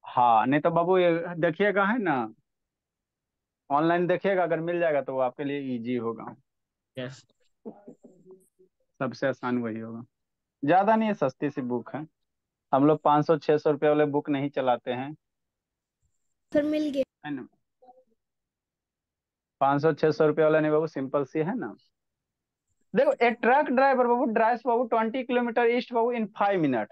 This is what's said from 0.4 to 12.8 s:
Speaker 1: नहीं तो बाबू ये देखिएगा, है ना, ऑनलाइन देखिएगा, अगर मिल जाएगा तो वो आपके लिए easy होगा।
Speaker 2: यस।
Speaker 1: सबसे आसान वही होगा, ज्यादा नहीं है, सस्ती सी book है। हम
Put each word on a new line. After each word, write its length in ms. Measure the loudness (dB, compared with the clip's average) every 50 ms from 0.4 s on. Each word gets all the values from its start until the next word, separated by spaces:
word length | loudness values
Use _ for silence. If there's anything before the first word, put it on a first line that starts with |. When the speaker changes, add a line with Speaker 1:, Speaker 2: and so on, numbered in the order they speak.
| 4
Speaker 1:
नहीं 140 | 2 0 0
तो 100 | 0 0
बाबू 260 | 0 0 2 2 2
ये 380 | 4 4 2 2 0 -4 -8 -6
देखिएगा, 500 | -2 -2 -2 0 0 -2 0 2 0 0
है 120 | 0 0
ना, 360 | -2 -2 -2 -2 -2 -4 -6 -10 _ _ _ _ _ _ _ _ _ _ _ _ _ _ _ _ _ _ _ _ _ _ _ _ _ _ _
ऑनलाइन 360 | 0 0 2 2 2 0 2
देखिएगा, 360 | 0 0 0 0 0 0 0 0
अगर 160 | 0 -2 -4
मिल 200 | -2 -4 -2 -2
जाएगा 220 | 0 0 0 -2
तो 120 | -2 -4 -2
वो 60 | -2
आपके 240 | -2 -2 -2 -6 -6
लिए 320 | -6 -6 -6 -6 -6 -6
easy 200 | -6 -4 -4 -4
होगा। 400 | -4 -4 -6 -8 -8 -12 -16 -16 _ _ _ _ _ _ _ _ _ _ _ _
Speaker 2:
यस। 280 | -12 -12 -12 -14 -18 _ _ _ _ _ _ _ _ _ -20 -20 -20 _ -20 -20 _ _ -20 _ _ _ -20 -20 _ _ _ _ _ _ _ _ _ _ _ _ _
Speaker 1:
सबसे 280 | -8 -8 -6 -4 -4
आसान 300 | -4 -4 _ -6 -4 -4
वही 220 | -4 -4 -6 -8 -8
होगा, 260 | -12 -12 -14 -14 -16 _ _ _ _ _ _ _ _ _ _ _ 0
ज्यादा 300 | 2 2 4 4 4 2
नहीं 120 | 2 2
है, 60 | -2 -2
सस्ती 360 | -2 -2 -4 -2 _ -6 -6
सी 120 | -6 -6
book 340 | -6 -4 -6 -6 -6 -8 -12
है। 120 | -12 -12 -14 _ _ _ _ _ _ _ _ _ _ _ _ 2
हम 120 | 4